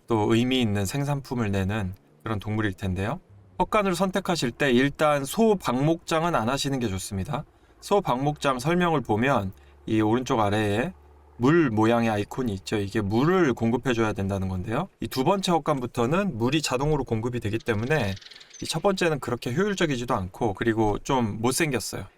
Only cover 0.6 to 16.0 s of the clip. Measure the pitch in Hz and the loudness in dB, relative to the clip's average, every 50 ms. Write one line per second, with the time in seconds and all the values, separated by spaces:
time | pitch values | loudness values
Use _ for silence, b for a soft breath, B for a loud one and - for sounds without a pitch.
0.6 | 120 107 101 101 98 95 - 139 143 139 143 139 131 - 127 120 113 101 98 98 | 2 2 0 0 -2 -2 -2 -2 -2 -2 -4 -4 -6 -6 -4 -2 -2 0 0 0
1.6 | 95 95 107 110 98 92 98 - _ _ _ _ - 107 113 101 - 104 110 110 | 0 0 -2 -2 -4 -6 -8 -12 _ _ _ _ -8 -6 -6 -6 -4 -4 -2 -2
2.6 | 107 101 92 - 107 95 90 87 98 113 151 185 - _ - - - - - - | -2 -2 -4 -4 -4 -4 -2 -2 -2 -4 -4 -8 -10 _ -20 -20 -20 -8 -4 -2
3.6 | - - - 214 196 196 175 156 196 190 - 202 190 - 175 156 139 120 113 - | 0 2 2 2 2 2 0 0 0 0 0 -2 -2 -2 -2 0 -2 -2 -2 0
4.6 | 151 139 120 123 135 143 - - 156 151 147 139 135 - - - 226 220 202 185 | 2 4 4 4 4 2 2 2 2 2 2 2 -2 -2 0 2 4 4 4 2
5.6 | - - 120 - 143 156 165 170 - - 170 160 165 170 160 123 110 117 139 139 | 0 -2 0 2 2 2 2 0 -2 -2 0 0 2 2 2 2 2 0 0 0
6.6 | - 139 139 131 120 104 95 92 - - 101 95 92 - - 139 - - b b | -2 -2 -2 -2 -2 -2 -4 -4 -6 -6 -6 -6 -4 -4 -6 -6 -8 -10 b b
7.6 | b b b b - - 202 202 190 147 123 127 139 147 147 - - 139 127 127 | b b b b -4 0 0 0 2 0 -2 0 0 -2 -2 -2 0 -2 -2 0
8.6 | 131 156 175 180 180 170 160 147 117 - 107 104 123 143 135 113 98 95 - b | 0 0 0 2 2 2 0 0 0 0 0 2 2 2 2 2 0 -4 -8 b
9.6 | b b b b b - 113 110 107 107 117 127 127 123 139 113 107 101 101 107 | b b b b b -2 0 2 4 4 2 2 0 0 0 2 2 2 2 0
10.6 | 107 101 101 107 139 185 - - - - - - - _ - - 117 135 165 175 | 0 0 0 0 -2 -4 -6 -10 -18 -20 -20 -20 -20 _ -4 0 2 4 6 6
11.6 | 160 127 107 107 110 113 117 117 117 113 107 101 104 - - - 127 113 95 95 | 4 2 2 2 4 4 4 4 2 2 0 0 -2 -4 -4 -4 -4 -4 -4 -4
12.6 | - - 110 104 101 98 - 110 104 95 107 117 143 165 185 190 170 135 113 - | -4 -4 -2 -2 -2 -2 -2 -2 0 0 2 2 2 4 4 4 4 2 2 2
13.6 | 117 113 120 131 - 131 123 113 113 107 98 101 98 95 98 95 95 92 95 92 | 0 0 0 0 0 0 0 2 0 0 0 -2 -2 -2 -2 -2 -2 -4 -4 -4
14.6 | 87 - 113 143 185 - _ - - 117 - 131 127 170 196 202 185 - 170 160 | -4 -4 -4 -4 -4 -6 _ -10 -10 -6 -2 0 2 2 2 2 2 2 0 2
15.6 | - 160 147 131 123 120 - 127 | 2 0 0 0 -2 -4 -2 0